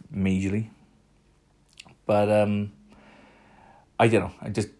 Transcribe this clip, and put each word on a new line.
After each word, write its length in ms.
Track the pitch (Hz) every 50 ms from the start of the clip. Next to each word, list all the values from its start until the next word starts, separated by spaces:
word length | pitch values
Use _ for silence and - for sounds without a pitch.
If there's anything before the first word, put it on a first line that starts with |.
| - - -
majorly. 540 | 98 95 95 95 92 95 98 98 107 113 110 - _ _ _ _ _ _ _ _ _ _ _ _ _ _ _ _ _ _ _ _ _ - - - _ _
But, 260 | - 107 104 104 104
um, 420 | 107 107 104 104 104 101 104 101 - - - _ - - - - - - - - - _ _ - - - - - - - _ _ _ _
I 100 | 113 117
don't 160 | 113 104 90
know, 80 | 87 - - -
I 80 | -
just, 180 | 101 113 101 - -